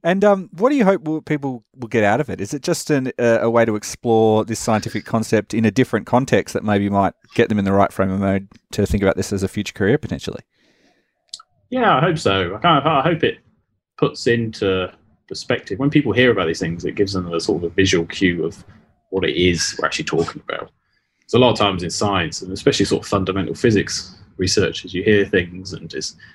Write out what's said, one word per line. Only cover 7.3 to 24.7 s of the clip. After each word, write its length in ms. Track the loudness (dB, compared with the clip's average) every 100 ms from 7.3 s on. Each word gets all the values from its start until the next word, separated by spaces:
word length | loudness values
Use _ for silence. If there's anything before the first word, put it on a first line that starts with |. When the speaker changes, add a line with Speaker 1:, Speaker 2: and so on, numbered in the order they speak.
Speaker 1:
get 140 | -2 0
them 100 | 0
in 60 |
the 80 | 2
right 200 | 2 2
frame 180 | 2 -2
of 100 | 0
mind 280 | 0 -2 -4 _ _
to 120 | -2
think 180 | 0 2
about 140 | 2 0
this 160 | -4
as 100 | -4
a 60 | -4
future 240 | -4 -8
career 240 | -2 0 0
potentially? 440 | -2 -8 -8 -12 _ _ _ _ _ _ _ _ _ -20 _ _ -8
Speaker 2:
Yeah, 260 | 0 4 4
I 40 |
hope 180 | 4 2
so. 360 | 2 2 -2
I 40 | 0
kind 200 | 4 4
of, 80 | 4
I 140 | 2
hope 240 | 2 2
it 140 | 0 -2 _ _ _ _ _ -2
puts 300 | -2 0 0
into 680 | 0 -2 -2 -2 -2 -4 -10 _ _ -16
perspective 540 | -14 -6 -6 -4 -2
when 100 | 0
people 220 | 0 0
hear 180 | 4 4
about 160 | 4 0
these 140 | -2
things, 240 | -4 -4
it 100 | -6
gives 180 | -2 -2
them 200 | -2 -4
a 80 | -4
sort 240 | -2 -2
of 80 | -2
a 20 |
visual 320 | 0 2 2 -2
cue 380 | -2 -2 0
of 200 | -6 -8 -20 -20 _ _ -8
what 140 | -4
it 120 | -2 0
is 400 | 0 0 -4 -4
we're 100 | -4
actually 180 | -4
talking 360 | -4 -2 -2 -6 -10
about. 220 | -10 -12 _ _ _ _ _ 0
So 100 | 4
a 40 |
lot 100 | 4
of 80 | 4
times 240 | 0 0
in 80 | -6
science, 520 | -4 -2 0 -2 -8
and 100 | -10
especially 340 | -2 0 2 0
sort 160 | 0
of 60 | -2
fundamental 480 | -2 -2 -4 -6 0
physics 600 | 2 2 0 -8 -10 -20 -20 -6
research, 480 | -2 0 -2